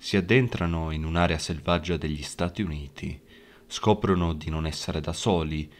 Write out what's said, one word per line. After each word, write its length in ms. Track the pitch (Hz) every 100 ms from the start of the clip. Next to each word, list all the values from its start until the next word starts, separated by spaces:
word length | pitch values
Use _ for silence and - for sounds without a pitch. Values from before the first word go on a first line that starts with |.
si 160 | - 101
addentrano 760 | 90 123 123 - 85 82 80
in 120 | 78
un'area 340 | 80 82 87 82
selvaggia 580 | - 80 80 87 87 80
degli 260 | 76 76
Stati 400 | 71 - 87 -
Uniti. 580 | 92 76 69 - - - - - - - -
Scoprono 680 | - 110 101 95 90 85
di 160 | 78 80
non 140 | 78
essere 360 | 78 - - 80
da 120 | 78
soli. 560 | 82 117 87 78 78 76